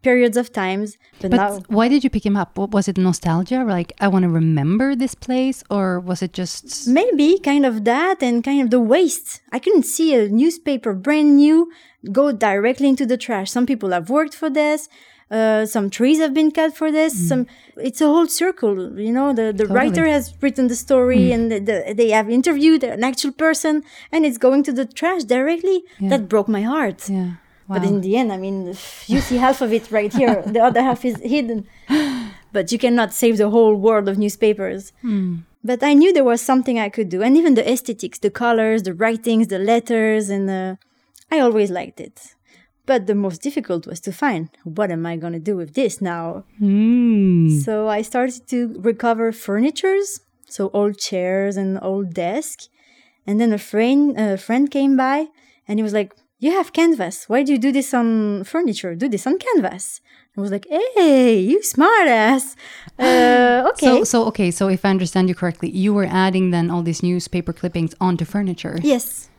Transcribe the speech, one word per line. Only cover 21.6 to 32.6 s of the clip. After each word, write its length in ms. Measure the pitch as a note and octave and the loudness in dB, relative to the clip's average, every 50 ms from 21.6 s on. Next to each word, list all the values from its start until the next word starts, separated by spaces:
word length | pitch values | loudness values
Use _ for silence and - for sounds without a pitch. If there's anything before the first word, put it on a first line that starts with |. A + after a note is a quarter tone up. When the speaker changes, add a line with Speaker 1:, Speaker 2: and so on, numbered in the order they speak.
| G3+ G#3+ | -2 -2
Speaker 1:
the, 260 | G#3+ F3+ - - G#3+ G#3 | -2 -2 -4 -4 0 0
they 100 | A#3 A3+ | 2 2
have 180 | G#3+ A3 G#3+ G#3 | 2 2 2 2
interviewed 540 | A#3 B3+ B3+ F4 D#4 C#4+ D4 D#4+ D#4+ D4+ C4+ | 0 2 2 2 0 4 4 4 4 4 2
an 180 | A#3 A3+ G3+ A#3 C4 | -4 -4 -4 -4 -4
actual 220 | C4 - - C#4 | -2 -4 -6 -6
person, 500 | C4 - D#4 D#4+ - - - D#4 D4+ D4+ C#4+ - - - - - | -4 0 0 0 0 0 0 0 0 -2 -4 -8 -20 -20 -14 -4
and 140 | - E4 D#4 | 0 0 0
it's 100 | D4 A#3+ A3+ - | 0 0 2 2
going 160 | B3+ C4+ C#4+ C4+ | 4 4 4 2
to 80 | D4+ | 0
the 120 | B3+ B3 C4+ | -2 -4 -4
trash 380 | - - - D#4 E4+ F#4+ F4+ C4 | -6 -6 -4 -4 -2 -2 -2 -2
directly. 540 | G3+ B3 B3+ C4+ D4+ E4+ E4 F4 F#4+ F#4+ F4+ F4+ _ - - | -2 0 0 0 0 -2 -2 0 -2 -2 -2 -4 _ -10 -6
Speaker 2:
Yeah. 100 | G3 F#3+ | -2 0
Speaker 1:
That 180 | C4+ C4 G#3 F3+ | 0 -2 0 0
broke 200 | G#3 G#3+ G3+ - G#3+ G3 | 0 0 0 0 -2 -2
my 40 | G#3 A3+ C#4 | -2 -2 -2
heart. 340 | D#4 C#4 G3+ F#3 - - - | -2 -2 -4 -4 -8 -8 -6
Speaker 2:
Yeah. 220 | G3 F#3+ F#3 F3+ F3 - _ _ _ _ _ - | -4 -4 -4 -6 -8 -12 _ _ _ _ _ -6
Speaker 1:
But 120 | F#3+ G3 | -4 -2
Speaker 2:
Wow. 60 | F#3 G3 | 0 0
Speaker 1:
in 100 | G3+ G3+ | -2 -2
the 100 | F3+ F#3+ G#3 B3 | 0 0 0 0
end, 80 | B3+ A3 G3 | 0 -2 -4
I 0 | |
mean, 200 | F#3+ F#3+ F#3+ G3 F#3+ F#3 F3 F#3+ - - - - - - - | -6 -8 -8 -6 -6 -8 -10 -12 -14 -16 -20 -20 -18 -4 -2
you 80 | A3+ C#4+ - - | -2 -2 0 -2
see 100 | B3 A#3+ | -2 2
half 240 | B3+ C4 C4+ - | 2 2 2 0
of 100 | C#4 A3 | 0 -2
it 120 | A3 A3+ A3 - G#3 G#3+ | -2 -2 -2 -2 -2 -2
right 140 | G#3 G#3 - A#3+ | -2 0 0 2
here. 220 | D#4 E4 D#4+ C#4+ - | 2 2 2 0 -2
Speaker 2:
<laughs> 80 | G3+ A3 | -2 0
Speaker 1:
The 60 | A#3 A3+ B3+ | 2 2 4
other 140 | A3+ A#3 | 4 2
half 180 | B3+ C4 A#3+ A#3+ - B3 | 0 0 -2 -2 -4 -6
is 60 | A3+ - - A#3 B3+ | -6 -4 -4 -2 -2
hidden. 240 | D4+ B3+ A3+ A#3 G#3+ G3+ - - - - - C#4 D4+ D4+ C#4 C4 B3 A#3 G#3 G3 - - _ | -2 -2 -2 -6 -8 -8 -12 -20 -20 -6 -2 -2 -2 0 -2 -6 -8 -10 -12 -16 -20 -20 _
But 180 | - G3+ | -4 -4